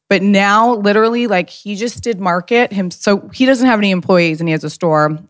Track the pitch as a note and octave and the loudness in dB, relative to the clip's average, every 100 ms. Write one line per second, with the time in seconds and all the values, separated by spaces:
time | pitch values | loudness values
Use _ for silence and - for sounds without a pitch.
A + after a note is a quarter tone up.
0 | - F#3+ G3 G3 G3+ G#3+ A#3 A3+ G3+ G#3 | -2 0 2 2 4 4 2 2 2 2
1 | A3+ A#3+ A#3+ F#3 F3+ - G3+ G3+ A#3 - | 2 0 0 -2 -4 -10 -12 -8 -8 -6
2 | A#3+ F#3+ F#3+ F3 F3 A#3+ B3 G3+ F3+ - | -6 -4 -2 -4 0 0 0 -2 -6 -4
3 | - G3+ - - C4 C4 B3+ A3 G3+ F#3 | -2 -2 -4 -2 0 2 2 2 0 0
4 | F3+ F3+ E3+ D#3 E3+ D#3 D3+ - F3 D#3 | 2 2 2 -2 -2 -4 -4 -4 0 2
5 | D3+ D#3 | 0 -2